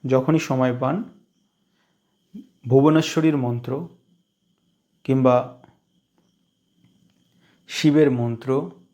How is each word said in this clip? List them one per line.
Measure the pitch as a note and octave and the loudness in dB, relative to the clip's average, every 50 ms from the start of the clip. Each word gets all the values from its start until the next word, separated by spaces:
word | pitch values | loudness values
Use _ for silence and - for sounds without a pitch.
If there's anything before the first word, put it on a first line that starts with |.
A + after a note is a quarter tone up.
| - | -2
যখনই | B2+ C3 B2+ C3 C3 D#3+ D#3 - - | 0 0 0 0 0 -2 -4 -2 -2
সময় | C3+ C3 C3 B2+ B2 B2 | -2 -2 -2 -2 -2 -4
পান | B2+ C3 D3+ G3+ B3+ - _ _ _ _ _ _ _ _ _ _ _ _ _ _ _ _ _ _ _ _ _ _ _ _ _ - - _ _ _ _ | -4 -4 -4 -6 -8 -12 _ _ _ _ _ _ _ _ _ _ _ _ _ _ _ _ _ _ _ _ _ _ _ _ _ -20 -20 _ _ _ _
ভুবনেশ্বরীর | A#2 B2+ C3+ C#3 D#3 D#3 D#3+ D#3 - - E3 D#3 D#3+ D3+ | 2 4 4 6 6 4 4 0 0 -2 0 0 0 0
মন্ত্র | C#3+ B2+ A#2+ A#2+ A#2+ A#2+ A#2+ B2+ D3 F3 E3+ - _ _ _ _ _ _ _ _ _ _ _ _ _ _ _ _ _ _ _ _ _ _ | 0 -2 -4 -6 -6 -8 -8 -10 -10 -10 -14 -18 _ _ _ _ _ _ _ _ _ _ _ _ _ _ _ _ _ _ _ _ _ _
কিংবা | - C3 C3 B2+ B2+ B2 B2 B2 - - - - _ _ _ _ _ _ _ _ _ _ _ _ _ _ _ _ _ _ _ _ _ _ _ _ _ _ _ _ _ _ _ _ _ _ _ _ _ _ _ _ _ | -2 0 2 4 4 2 2 0 -4 -16 -20 -20 _ _ _ _ _ _ _ _ _ _ _ _ _ _ _ _ _ _ _ _ _ _ _ _ _ _ _ _ _ _ _ _ _ _ _ _ _ _ _ _ _
শিবের | - - - D3+ C#3+ D#3 D3+ C#3+ | -8 0 2 2 4 4 4 4
মন্ত্র | B2+ A#2+ A#2 A#2 A#2 A#2 - B2+ C3 C3+ E3 F3+ - _ _ _ | 2 0 -2 -4 -6 -8 -4 -4 -4 -4 -4 -8 -16 _ _ _